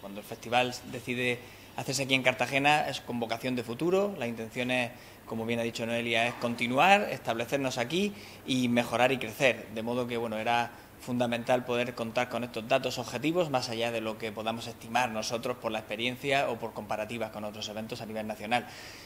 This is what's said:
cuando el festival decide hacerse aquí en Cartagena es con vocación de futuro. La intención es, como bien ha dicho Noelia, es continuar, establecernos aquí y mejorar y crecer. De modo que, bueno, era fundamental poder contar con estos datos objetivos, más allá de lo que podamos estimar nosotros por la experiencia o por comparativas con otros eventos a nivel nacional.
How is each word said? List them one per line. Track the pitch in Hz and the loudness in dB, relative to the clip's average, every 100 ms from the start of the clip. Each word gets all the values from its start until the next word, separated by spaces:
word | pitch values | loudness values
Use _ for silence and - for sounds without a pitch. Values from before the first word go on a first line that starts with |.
cuando | 101 101 | -12 -12
el | - | -10
festival | 113 113 123 127 120 - | -10 2 4 4 0 -8
decide | 127 127 123 123 120 - - - - | -8 -4 0 0 0 -6 -18 -14 -8
hacerse | 127 131 | -2 -2
aquí | 131 | 2
en | 135 | 4
Cartagena | 127 123 120 135 143 151 143 | 4 4 2 4 6 4 2
es | 135 | -4
con | - 120 | -4 -4
vocación | 113 113 127 123 | -2 -2 -2 -2
de | |
futuro. | 113 117 165 190 202 180 | -2 -2 2 4 2 -2
La | 120 | -4
intención | 113 113 127 123 | -4 -6 -4 0
es, | 127 117 - - - - | 0 0 -6 -18 -16 -8
como | 113 | -4
bien | 113 117 | -2 0
ha | |
dicho | 117 113 113 | 0 -2 -2
Noelia, | 117 117 113 120 | 0 2 4 4
es | |
continuar, | 120 120 120 120 131 175 202 208 | 2 -2 0 2 6 8 8 4
establecernos | 135 - 117 117 143 135 127 | -4 -2 -2 0 0 0 0
aquí | 120 170 202 - - - - | 0 2 0 -2 -14 -10 -2
y | 127 123 | 2 4
mejorar | 120 120 117 127 | 4 4 4 4
y | 131 | 4
crecer. | 110 110 135 110 95 | -2 4 4 4 -4
De | 110 | -6
modo | 113 123 120 | -2 0 0
que, | 117 | -2
bueno, | 117 107 | -2 -2
era | 113 120 117 - - - | 2 2 0 -6 -18 -12
fundamental | - 123 123 117 117 127 | -2 0 2 0 2 2
poder | 123 120 123 120 | 2 0 0 -4
contar | 113 110 123 | -2 -2 0
con | 117 | -2
estos | 120 120 113 | -4 -6 0
datos | 135 127 123 | 2 2 -4
objetivos, | 117 123 147 170 160 | -4 -2 0 2 2
más | 131 120 | 0 -2
allá | 113 117 | -2 0
de | 113 | 0
lo | 110 110 | -2 -4
que | 113 | -6
podamos | 107 110 117 117 | -4 -4 -4 -6
estimar | - 117 120 123 | -12 -2 0 2
nosotros | 110 110 117 123 117 | 0 -2 -2 -2 -4
por | 113 | -2
la | 107 | -4
experiencia | 110 107 120 123 143 139 127 | -4 -2 -2 -2 0 2 2
o | 113 | -2
por | 113 | -6
comparativas | - 104 107 107 117 110 | -8 -6 -4 -4 -4 -6
con | 110 | -6
otros | 107 107 107 | -8 -8 -8
eventos | 107 110 117 | -8 -8 -8
a | 107 | -8
nivel | 110 107 | -6 -6
nacional. | - 104 120 - - - - | -6 0 -2 -2 -12 -16 -16